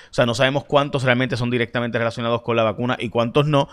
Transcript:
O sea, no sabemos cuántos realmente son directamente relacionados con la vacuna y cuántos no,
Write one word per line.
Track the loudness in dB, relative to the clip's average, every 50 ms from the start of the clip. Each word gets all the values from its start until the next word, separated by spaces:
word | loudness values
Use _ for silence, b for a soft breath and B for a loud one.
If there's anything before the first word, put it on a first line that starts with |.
| B B
O | -2
sea, | 0 0
no | 0 2
sabemos | 2 0 2 0 -2 -4
cuántos | 0 0 0 0 0 -2 -2 0
realmente | 2 2 2 2 -2 -2
son | -4 -2 -2
directamente | 0 0 -2 -2 -2 -4 -4 -2 -2 -2
relacionados | -2 -2 -2 -2 -2 -2 -2 -2 -2
con | 0 0
la | 2 2
vacuna | 2 0 -2 -2 -4 -2 -4
y | -4 -4
cuántos | -2 0 -2 2 2 2 2
no, | 4 2 2 0 B